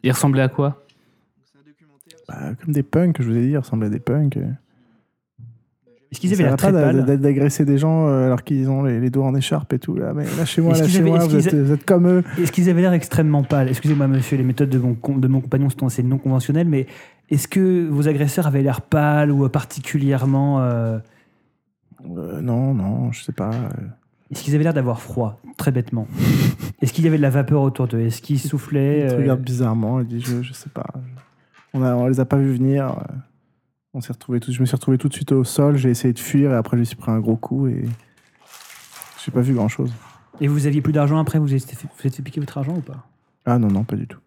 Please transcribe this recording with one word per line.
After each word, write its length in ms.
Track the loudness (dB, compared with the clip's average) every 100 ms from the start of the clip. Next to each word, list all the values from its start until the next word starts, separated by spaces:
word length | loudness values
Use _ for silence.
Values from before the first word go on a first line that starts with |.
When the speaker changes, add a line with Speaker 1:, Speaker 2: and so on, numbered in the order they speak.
Speaker 1:
Ils 80 | 0
ressemblaient 300 | 2 2 2
à 60 | 0
quoi ? 360 | 0 -4 -4 _ _ _ _ _ _ _ _ _ _ _ _ _ -20 -20
Speaker 2:
Bah, 260 | -14 -12 -8
comme 120 | -4
des 100 | -2
punks, 320 | 0 0 0 0
je 60 | 0
vous 80 |
ai 60 | 0
dit, 80 | 2
ils 80 | 0
ressemblaient 300 | -2 -4 -2
à 20 |
des 100 | -4
punks. 380 | -2 0 0 -2 -6 -8 _ _ _ _ _ _ _ _ -20 -20 _ _ _ _ _
Speaker 3:
Est-ce 80 | -6
qu'ils 100 | -2
avaient 40 | 2
Speaker 2:
Ça 60 |
Speaker 3:
l'air 80 | 2
Speaker 2:
va 40 | 4
Speaker 3:
très 100 | 4
Speaker 2:
pas 80 | 4
d'a-, 60 | 4
Speaker 3:
pâles ? 120 | 2
Speaker 2:
d'a-, 120 | 2 2
d'agresser 480 | 2 2 0 2
des 120 | 2 2
gens, 300 | 2 2 2
euh, 180 | 2
alors 180 | 2 0
qu'ils 260 | -2 -2 0
ont 120 | 0
les, 160 | 0 0
les 100 | 0
doigts 140 | 0
en 100 | 0
écharpe 380 | 0 -2 -4 -2
et 60 | -4
tout, 160 | -4
là. 180 | -4 -4
Mais 120 | -4 -6 -4
lâchez-moi, 340 | -2 0 2
Speaker 3:
Est-ce 100 | 4
qu'ils 140 | 4 4
avaient, 80 | 4
Speaker 2:
lâchez-moi, 60 | 4
Speaker 3:
est-ce 80 |
Speaker 2:
vous 120 | 4 4
Speaker 3:
qu'ils 100 | 4
Speaker 2:
êtes, 60 |
Speaker 3:
a- 100 | 4
Speaker 2:
vous 80 | 2
êtes 120 | 0
comme 220 | 4 4 6
eux. 160 | 4 0 -2
Speaker 3:
Est-ce 120 | 0
qu'ils 180 | 2 4
avaient 120 | 4
l'air 120 | 4
extrêmement 500 | 2 0 0 2 2
pâles ? 260 | 2 0 0
Excusez-moi, 380 | 0 0 2 2
monsieur, 280 | 0 0 0
les 60 |
méthodes 260 | 0 0 0
de 100 | 2
mon 160 | 0
com-, 240 | -2 -2 0
de 60 | 2
mon 120 | 0
compagnon 280 | 0 0 0
sont 160 | 0
assez 160 | -4 -2
non 160 | -2 0
conventionnelles, 500 | 0 0 0 0 2
mais 200 | 0 -2 -12 -20 _ _
est-ce 180 | -2 0
que 400 | 0 2 2 0
vos 200 | 0 0
agresseurs 400 | 2 0 0 0
avaient 160 | 2
l'air 180 | 0 -2
pâles 500 | 0 2 4 2 2
ou 160 | 2 2
particulièrement, 1120 | -2 -6 -12 -6 -2 0 0 2 2 2 0
euh 360 | 0 0 -2 -4 -8 _ _ _ _ _ _ _ _ -20 -14 -12
Speaker 2:
Euh, 240 | -10 -8
non, 320 | -4 -2 0
non, 380 | 0 -2 -2 -4
je 120 | -6
sais 80 | -10
pas, 180 | -6 -6
euh. 180 | -4 -6 -8 -12 -16 _ _ _
Speaker 3:
Est-ce 120 | -10
qu'ils 100 | -2
avaient 80 | 2
l'air 100 | 2
d'avoir 260 | 0 -2 -4
froid, 380 | -6 -4 -4 -6 -18 -4
très 140 | -2
bêtement ? 360 | -2 -2 -6 -6 -2 2 4 2 -2 -10 -4
Est-ce 120 | -2
qu'il 100 | 2
y 40 | 2
avait 100 | 4
de 40 |
la 80 | 4
vapeur 300 | 2 2 2
autour 260 | 2 0 -2
d'eux ? 120 | 0
Est-ce 220 | -2 -4
qu'ils 180 | -2 -2
soufflaient, 640 | -2 -6 -2 0 2 2
Speaker 2:
Il 60 | 2
te 40 |
Speaker 3:
euh 40 | 2
Speaker 2:
regarde 240 | 2 0
bizarrement, 580 | -2 -2 0 0 0 -2
il 60 | -2
dit, « 140 | -6
Je, 160 | -4 -4
je 100 | -6
sais 160 | -12 -14
pas. 160 | -12 -12 -12 -16 -18 _ _ _ _ _
On 80 | -2
a, 100 | 0
on 120 | 0 2
les 120 | 0
a 60 |
pas 120 | 2 2
vus 160 | 2
venir. » 420 | 2 0 0 -2 -6 -10 -14 -16 _ _ _ _ _ _
On 60 | -14
s'est 120 | -12
retrouvés 260 | -14 -6 -4
tout, 120 | -4
je 100 | -2
me 60 | 0
suis 80 |
retrouvé 240 | 0 0 0
tout 80 | 0
de 40 |
suite 160 | -4 0
au 120 | 0
sol, 320 | 2 2 2
j'ai 140 | 2 0
essayé 240 | 0 0
de 60 | -2
fuir 320 | 0 2 2
et 40 |
après 220 | 0 0 -2
je 40 |
me 40 |
suis 100 | -2
pris 140 | -4 -2
un 80 | -2
gros 160 | 0 -2
coup 280 | -2 -2
et 180 | -2 -2 -6 -8 _ _ _ _ _ -20 -20 -20 -20 -20 -20 -14
j'ai 60 | -4
pas 100 | 0
vu 140 | 2
grand-chose. 360 | 2 0 -2 -6 -6 -18 -20 _ -4
Speaker 3:
Et 60 | -2
vous 200 | 0 0
aviez 140 | 0
plus 120 | 0
d'argent 240 | 2 2 0
après ? 200 | 0 0
Vous 140 | 0
êtes 80 | -2
fait, 240 | -4 -18 -18
vous 200 | -6 -6
êtes 60 |
fait 60 | -6
piquer 180 | -10 -8
votre 160 | -8 -6
argent 160 | -6
ou 60 | -6
pas ? 260 | -8 -16 -20 _ _ _
Speaker 2:
Ah 120 | 0 2
non, 100 | 2
non, 140 | 0
pas 120 | -2
du 100 | -6
tout. 140 | -8 -14